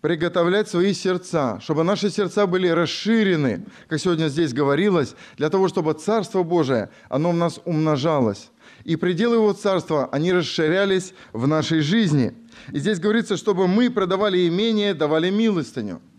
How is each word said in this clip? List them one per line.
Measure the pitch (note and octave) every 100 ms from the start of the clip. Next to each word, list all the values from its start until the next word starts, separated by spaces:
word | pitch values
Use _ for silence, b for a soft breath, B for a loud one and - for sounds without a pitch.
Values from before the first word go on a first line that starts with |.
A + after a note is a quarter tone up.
| D3+
приготовлять | E3 E3 F3+ E3+ G3 G#3+
свои | F3 F#3+
сердца, | F3+ F#3+ F3+ F3+ E3 C3 G#2
чтобы | - D#3
наши | E3 G3 G#3
сердца | G3 F#3+ - G3+
были | F#3 F3+
расширены, | E3 E3 - G3+ A3+ G#3 E3+ C#3 F#2+ F#2+ B B
как | D#3
сегодня | F#3 E3+ D#3+
здесь | C#3 E3
говорилось, | B2 C#3+ C#3 G3+ F3+ C3+ - B B
для | D3
того, | F#3+ F#3+
чтобы | - D#3
Царство | D#3 - A3 F#3 F#3+
Божие, | E3+ F3 C3+ B2+ G2+ B B
оно | C3+ E3
в | E3+
нас | E3+ E3
умножалось. | - D#3+ D#3 D3+ D3+ D3+ A#2 G2+ - _ B B
И | -
пределы | D#3+ F3 E3+ A#3
Его | A#3 G#3+
Царства, | G3 G#3 F#3+ - D#3 B2+
они | C3+ E3+
расширялись | F3+ D3+ - D#3 F3+ G3+ F#3+ F#3 - B
в | A2+ C3
нашей | D#3 D3+ D#3+
жизни. | D3 A3 G3+ D3 A#2 - - B B
И | D3
здесь | D3 G3+
говорится, | F#3+ A3 G#3+ F3
чтобы | - F3+ F#3
мы | G3 B3
продавали | A#3+ F#3 F#3+ G#3 F#3 F3
имение, | F3 A3+ G#3+ G3+
давали | F3+ D3+ D#3+ F3
милостыню. | G3+ A3+ F#3+ C#3 - G#2 F2 -